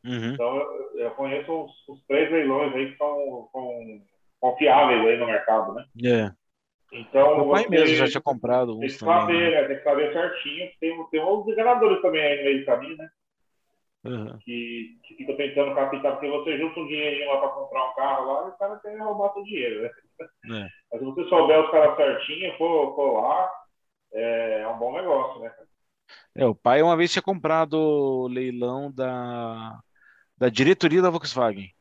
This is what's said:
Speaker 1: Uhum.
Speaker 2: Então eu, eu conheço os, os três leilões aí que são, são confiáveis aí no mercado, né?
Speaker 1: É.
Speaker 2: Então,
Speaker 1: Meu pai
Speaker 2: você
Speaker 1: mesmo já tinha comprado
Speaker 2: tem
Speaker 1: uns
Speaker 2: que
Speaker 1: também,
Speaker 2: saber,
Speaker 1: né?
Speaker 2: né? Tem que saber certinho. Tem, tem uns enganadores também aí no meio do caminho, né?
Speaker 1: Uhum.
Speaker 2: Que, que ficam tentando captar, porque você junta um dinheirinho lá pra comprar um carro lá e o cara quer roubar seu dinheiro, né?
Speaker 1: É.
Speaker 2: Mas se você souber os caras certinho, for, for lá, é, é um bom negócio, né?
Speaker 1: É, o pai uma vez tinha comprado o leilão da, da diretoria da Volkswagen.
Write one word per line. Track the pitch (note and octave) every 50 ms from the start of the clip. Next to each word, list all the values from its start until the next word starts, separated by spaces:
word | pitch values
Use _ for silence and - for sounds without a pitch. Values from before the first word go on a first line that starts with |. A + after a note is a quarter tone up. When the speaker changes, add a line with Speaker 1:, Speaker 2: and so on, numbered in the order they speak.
| -
Speaker 1:
Uhum. | B2 B2 A#2+ A2+ A#2 C3+
Speaker 2:
Então | C3 A#2+ A#2+ C3
eu, | C#3 D3 - C#3+ C#3 C3+ C#3 - A#2+
eu | A#2 A#2
conheço | - C3 C3+ C3+ C#3 D3 D3+ E3
os, | E3 D#3+ D3+ - - _ _ -
os | C#3 C#3 _
três | - C#3 D3+ D#3+ D#3
leilões | E3 E3 D3 C3+ C3+ C#3+ D3 C3+ B2
aí | C3 C3+ C3
que | -
são, | _ D3 D3 D3 C#3+ C#3+ C3+ B2+ A#2+ A2 _
são | - C3 B2+ B2 A#2+ A#2+ A#2 A2+ A2 G#2 G2+ _ _ _ _ _ _ _
confiáveis | - B2+ B2 C3 D3+ C#3 B2+ C#3 C#3+ C3 B2 A2+ A2+
aí | A2+ A#2+
no | A#2+ A#2+
mercado, | A2+ G#2+ G2+ - A2+ F#2+ A2 A2+ G#2 G#2+
né? | A#2+ C3 _ _ A#2 A#2+
Speaker 1:
É. | B2 A#2+ A2+ A2 G2 F2+ _ _ _ _ _ _ _ _ _ _ _
Speaker 2:
Então, | - A#2+ A2 - - C3+ C#3 D3 D3+
Speaker 1:
Meu | C#3+ D3 C#3
pai | D3 G3+ A#3
Speaker 2:
você | -
Speaker 1:
mesmo | F3 D#3+ D#3 D#3 D#3
já | B2+ C3
tinha | - - C3+
comprado | - D3 C3+ A2+ - A#2+ B2 B2+ B2+ A#2+ A2 A2+
Speaker 2:
tem | C3
Speaker 1:
uns | C3+ C3+
Speaker 2:
que | -
Speaker 1:
também, | - D#3+ F3 F3
Speaker 2:
saber, | D#3+ E3 E3+ E3+ E3+ E3
Speaker 1:
né? | D#3+ D3+
Speaker 2:
né? | C#3
Tem | C3+ C#3
que | - -
saber | D3+ C#3 C#3+ D3+ D3 -
certinho. | E3 F3 F3 - - - C#3+ D3 E3 F3+ F3+ _ _
Tem, | E3 E3 E3 E3 D#3+ -
tem | - D#3
uns | D#3+ F#3 G#3 G#3+ G3
enganadores | A3 G#3+ A3 A3+ B3 A#3+ A#3+ A3+ G3 F#3+ -
também | F#3 F3 D#3+ D#3 D3+
aí | C#3+ C#3+
no | C#3+ C#3
meio | C#3 C#3 C3+
do | C#3
caminho, | C3+ B2 A#2+ C3+ D#3+ D#3+
né? | D#3 D#3+ D#3+ _ _ _ _ _ _ _ _ _ _ _ _ _ _ _ _ _ _ -
Speaker 1:
Uhum. | B2+ B2 A2+ G#2+ A2+ -
Speaker 2:
Que, | A2 _ A#2+ A#2+ A#2+ A#2+ A#2 A#2 A#2 A2+ A#2 - _ _
que | - -
ficam | - C3+ C#3 C3+
tentando | C#3 C#3+ C3+ - C#3+ C#3+ C#3 C#3
captar, | C#3+ C3+ C3+ - C3+ - C#3 C3+
porque | - D3 C#3
você | D3 D3 - D#3+ D3+
junta | C#3 D#3+ D#3+ D#3+ E3+
um | D#3
dinheirinho | C#3 D3+ D3+ D3+ D3 C#3+ C#3+ D3
lá | C#3+ C#3 C#3
pra | C#3 C3+
comprar | - C#3 C#3 - - C3 - -
um | -
carro | C3+ C3+ C3+ C3+ C3+ B2+
lá | C3+ C#3 - -
e | G3
o | -
cara | _ G3+ G3+ G#3+
quer | G#3 - G#3 G#3+ G#3+
roubar | G#3+ G#3+ G#3 G3+ G3+ G3+ G3+
seu | G3+ G3+
dinheiro, | G#3 G#3 D#3+ B2 A#2 A2 G#2+
né? | A2+ A#2 - _ _ _ _ - - - _ _ - A2+ A2+ G#2+
Speaker 1:
É. | G2 F#2+ - _ _ _
Speaker 2:
Mas | A#2 A2+
se | C3
você | C3+ C3+ E3+ F3
souber | - F#3 E3 D3 D3 D#3 D#3
os | D#3 -
caras | E3+ D#3 D3+ D3 -
certinho, | D#3 D3 C#3 C3+ - - - D3+ E3+ F#3+ F3 -
for, | - D#3+ E3+ E3 D#3 C#3 C3+ -
for | D3 C#3 C3+ - -
lá, | - - - - D3 D3 - - - _ _ _ _ _ _ _ _ _ A2
é, | A2 A2+ A#2 A#2 A2+ A#2 A2+ A2 G#2+
é | G#2+ A2
um | A2+ A2+
bom | A#2 B2 C#3
negócio, | E3+ F#3 F3+ D3 C3+ B2+ - - -
né? | - - - _ - _ _ _ _ _ _ _ _ _ - - _ _ _
Speaker 1:
É, | - C3+
o | A#2 G#2
pai | _ _ A#2+ B2+ D3
uma | D#3+ E3+ E3+
vez | D#3+ F3 E3
tinha | - F#3+
comprado | - - G3 F3 D#3+ D#3 D#3+ D#3+ D#3+ D3 D3
o | D#3 D#3 D#3 D3+ D3 C#3 C3+ C3 B2+ B2+ B2
leilão | B2 B2+ C3 B2+ B2 B2 A#2+ B2 B2+ C3+ C#3+ C#3+
da, | C3+ B2+ C3 B2+ B2+ B2 B2 A#2+ A#2+ A#2+ A#2 A2+ A2+ A2+ A2+ A2+ A2 A2+ _ _ _ _ _ _ _ _ _ _ _
da | _ B2+
diretoria | B2 A2 B2 C3+ D#3+ F#3 - - D#3+ D3+ F#3
da | F#3 F3+
Volkswagen. | E3 E3+ - - - C3 B2 A2+ G2+ G2 G2 F#2 _ _